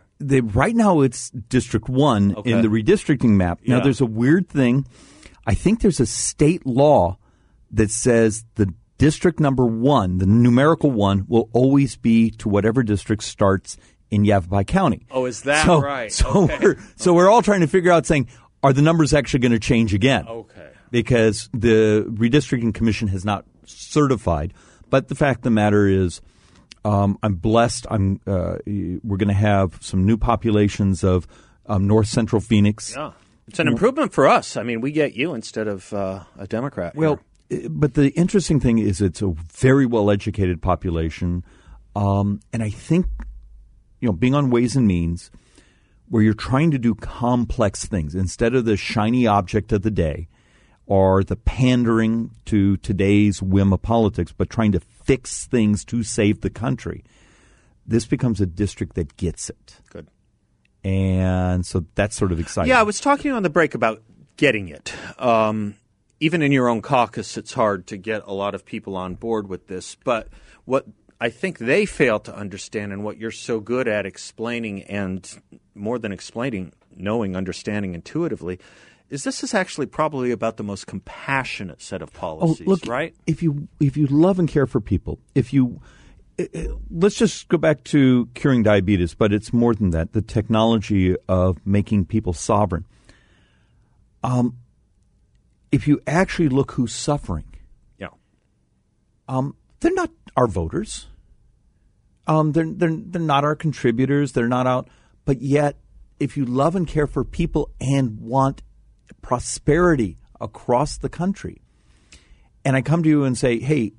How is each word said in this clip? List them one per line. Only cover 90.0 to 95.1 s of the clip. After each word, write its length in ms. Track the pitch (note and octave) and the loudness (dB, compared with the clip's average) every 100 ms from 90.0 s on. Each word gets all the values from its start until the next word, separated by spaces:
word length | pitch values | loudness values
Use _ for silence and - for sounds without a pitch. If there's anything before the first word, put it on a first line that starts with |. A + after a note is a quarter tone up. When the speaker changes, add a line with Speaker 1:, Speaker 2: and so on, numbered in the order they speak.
| E2+ | -2
Speaker 1:
The 100 | G#2+ | -4
technology 920 | G#2 A2+ G#2 A2 A2+ A2+ G2 G2+ F#2 F#2 - | -4 -4 0 2 2 2 0 0 2 0 -2
of 360 | F#2 F#2 F2+ G2 | 0 0 -2 -2
making 400 | G2+ G2 G#2 F2 | -2 0 -2 0
people 280 | A2+ G#2+ | -2 -4
sovereign. 500 | F2 - G#2+ G2+ F2 - _ _ _ _ _ _ _ _ _ _ _ _ _ | -4 -2 0 0 -4 -8 _ _ _ _ _ _ _ _ _ _ _ _ _
Um, 340 | B2 B2 A#2+ - - _ _ _ _ | -4 0 -2 -4 -18 _ _ _ _